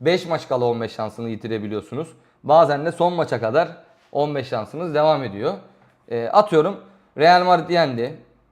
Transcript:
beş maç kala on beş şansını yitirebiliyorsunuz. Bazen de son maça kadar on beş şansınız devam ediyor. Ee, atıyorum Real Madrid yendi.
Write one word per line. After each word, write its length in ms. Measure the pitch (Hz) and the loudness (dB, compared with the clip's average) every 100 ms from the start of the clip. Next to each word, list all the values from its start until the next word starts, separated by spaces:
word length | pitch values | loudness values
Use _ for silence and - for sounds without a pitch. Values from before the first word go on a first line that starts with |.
beş 240 | 139 180 165 | 0 0 -2
maç 220 | 156 - | -6 -4
kala 180 | 127 120 | -2 0
on 160 | 117 | -2
beş 100 | 110 | -6
şansını 380 | - 107 110 117 | -8 -8 -8 -10
yitirebiliyorsunuz. 840 | 110 110 110 104 104 - 131 165 - _ _ | -8 -6 -6 -6 -8 -8 -10 -10 -16 _ _
Bazen 420 | 127 156 147 143 165 | 4 6 6 2 -4
de 60 | |
son 220 | 170 175 | -2 0
maça 260 | 175 143 120 | 0 -2 -2
kadar 380 | 113 143 175 - _ _ _ | 0 0 0 -6 _ _ _
on 240 | 139 147 143 | -4 -4 -4
beş 120 | 127 | -6
şansınız 460 | 120 104 151 175 | -8 -8 -10 -4
devam 300 | 147 156 147 | 2 2 2
ediyor. 300 | 123 101 139 196 - _ _ _ - | -4 -6 -6 -6 -12 _ _ _ -8
Ee, 160 | 117 117 | -6 2
atıyorum 500 | - 160 160 170 196 - _ _ 131 | 2 4 2 2 -2 -14 _ _ 2
Real 260 | 160 180 | 4 6
Madrid 260 | 180 175 160 | 4 2 2
yendi. 500 | 170 147 117 123 165 _ _ _ | 0 0 -2 -6 -8 _ _ _